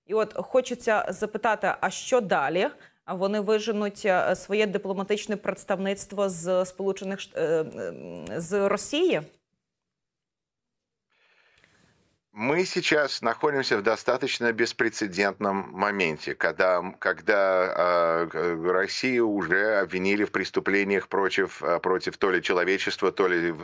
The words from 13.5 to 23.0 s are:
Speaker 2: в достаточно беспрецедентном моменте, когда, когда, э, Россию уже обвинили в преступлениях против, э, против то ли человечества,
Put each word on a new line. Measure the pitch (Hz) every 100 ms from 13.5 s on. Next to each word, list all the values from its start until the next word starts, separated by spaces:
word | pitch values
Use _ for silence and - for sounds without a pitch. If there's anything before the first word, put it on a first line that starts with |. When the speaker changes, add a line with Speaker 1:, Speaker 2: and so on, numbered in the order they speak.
| 139 127 113
Speaker 2:
в |
достаточно | 101 107 - 123 135 - 120
беспрецедентном | 110 113 - 113 - 107 87 101 95 101 98 92
моменте, | 92 104 101 85 76 -
когда, | 69 85 78 92 90 90 -
когда, | 95 90 85 104 98 92 92 - 87 87 85 82 82
э, | 82 87 82 85
Россию | 92 95 - 127 123 113
уже | 104 80 95 107 104
обвинили | 90 92 95 101
в | 101
преступлениях | 95 92 95 95 98 98 98 -
против, | 95 95 - 92 -
э, | 73 85
против | 92 92 - -
то | 98
ли | 90
человечества, | - 90 87 95 - -